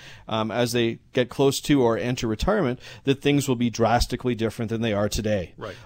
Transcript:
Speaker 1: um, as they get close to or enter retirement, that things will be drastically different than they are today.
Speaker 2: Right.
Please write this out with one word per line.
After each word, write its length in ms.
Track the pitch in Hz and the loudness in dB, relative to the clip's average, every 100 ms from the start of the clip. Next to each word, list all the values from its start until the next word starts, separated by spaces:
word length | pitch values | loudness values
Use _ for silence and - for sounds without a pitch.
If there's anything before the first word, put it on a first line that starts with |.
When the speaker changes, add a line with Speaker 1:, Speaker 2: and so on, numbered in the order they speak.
| - - - | -20 -20 -6
Speaker 1:
um, 220 | 110 110 | -4 -2
as 220 | 104 120 | 0 0
they 280 | 120 117 117 - | 2 0 -2 -4
get 160 | 131 120 | -2 -2
close 320 | - 139 135 | 2 2 2
to 220 | - 143 | 2 4
or 140 | 120 110 | 4 2
enter 300 | 113 127 117 | -2 -2 -4
retirement, 520 | 110 - 214 143 120 - - | -2 0 2 0 -4 -10 -8
that 180 | - 135 | -2 0
things 260 | 143 143 135 | 2 2 2
will 80 | 120 | 0
be 140 | 120 | 0
drastically 640 | 110 113 120 - 123 127 | 2 2 4 2 -2 -2
different 360 | 117 110 - 110 | -2 -2 -4 -6
than 120 | 110 | -2
they 100 | 113 | 0
are 160 | 101 104 | 0 0
today. 460 | - 107 104 82 - | -2 0 -2 -2 -10
Speaker 2:
Right. 200 | 110 90 | -12 -12